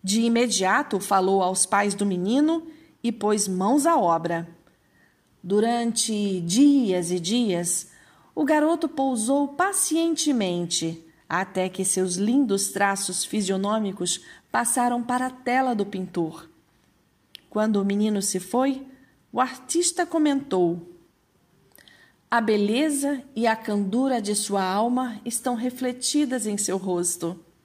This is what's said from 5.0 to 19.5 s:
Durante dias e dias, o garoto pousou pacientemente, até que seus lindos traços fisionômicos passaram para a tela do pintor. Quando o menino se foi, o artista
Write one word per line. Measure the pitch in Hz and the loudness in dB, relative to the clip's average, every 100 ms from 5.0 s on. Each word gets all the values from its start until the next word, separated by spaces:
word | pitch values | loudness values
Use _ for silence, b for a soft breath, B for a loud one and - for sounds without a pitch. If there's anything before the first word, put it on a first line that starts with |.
| b b b _ | b b b _
Durante | 175 202 226 240 233 226 - 208 202 185 | 0 2 2 0 0 -2 -2 0 0 -2
dias | 170 202 294 277 220 180 170 | 0 6 6 6 4 0 0
e | 180 | -2
dias, | 170 240 226 175 170 - - b b b b - | 0 0 0 0 -2 -4 -8 b b b b -4
o | 294 | 2
garoto | 302 302 339 330 | 4 2 0 -2
pousou | - 269 240 220 277 285 | -2 -2 0 0 0 0
pacientemente, | 285 381 392 - 320 330 320 302 254 190 175 170 - 165 165 B B _ | 0 -2 0 0 0 0 0 0 0 0 -2 -2 -2 -4 -8 B B _
até | 175 190 190 185 | -4 -2 -4 -4
que | 185 | -2
seus | 185 190 185 180 | -2 0 0 0
lindos | 208 262 254 196 196 | 2 2 2 0 -2
traços | 202 202 196 - 180 - | 0 0 0 -4 -6 -4
fisionômicos | 214 190 190 202 220 208 190 180 - B B _ | -2 0 -2 0 -2 -2 -4 -6 -6 B B _
passaram | 247 233 262 240 240 | -4 -2 0 0 0
para | 240 247 254 | -2 -2 -4
a | |
tela | 254 - 254 262 | -6 -2 0 0
do | 220 | -2
pintor. | 202 190 185 180 160 - - _ _ _ _ _ _ _ _ - _ | -4 -4 -6 -4 -4 -6 -20 _ _ _ _ _ _ _ _ -20 _
Quando | 214 214 202 | -2 2 2
o | 196 | 2
menino | 202 214 202 | 0 2 0
se | 196 185 | -2 -4
foi, | - 247 269 262 B B B B _ | -2 0 0 -2 B B B B _
o | 226 | -2
artista | 254 | -2